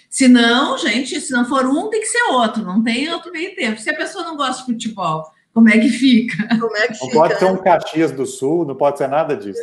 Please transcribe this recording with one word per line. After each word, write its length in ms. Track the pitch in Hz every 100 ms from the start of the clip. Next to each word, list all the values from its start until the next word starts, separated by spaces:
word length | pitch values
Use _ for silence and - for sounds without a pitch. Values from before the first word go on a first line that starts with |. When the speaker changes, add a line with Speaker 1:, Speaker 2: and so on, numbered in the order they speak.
| _
Speaker 1:
Senão, 680 | - 262 247 233 240 294 523
gente, 420 | 311 285 - 311
se 100 | -
não 140 | 254 247
for 180 | 269 262
um, 240 | 285 427
tem 120 | 440
que 40 | 427
ser 160 | 480 466
outro. 320 | 262 226 220
Não 200 | 180 190
tem 260 | 233 233 302
outro 200 | 339 349
meio 240 | 311 370 403
tempo. 240 | 247 220
Se 100 | -
a 60 | 311
pessoa 280 | 320 392 349
não 100 | 311
gosta 220 | 262 247 -
de 60 |
futebol, 500 | 226 226 196 175 156 156 _ _
como 160 | 226 226
é 80 | 214
que 100 | 302
fica? 580 | - 269 226 - - 220 226
Speaker 2:
Como 160 | 226 208
é 100 | 233
que 60 |
Speaker 3:
Não 60 | 226
Speaker 2:
fica, 140 | 127
Speaker 3:
pode 260 | 156 170 214
ser 60 | 185
Speaker 2:
né? 60 |
Speaker 3:
um 60 | 185
Caxias 540 | 190 165 - 156 160
do 140 | 131 123
Sul, 400 | - 135 170 156
não 100 | 131
pode 220 | 143 139
ser 100 | 135
nada 280 | 143 156 131
disso, 260 | 101 95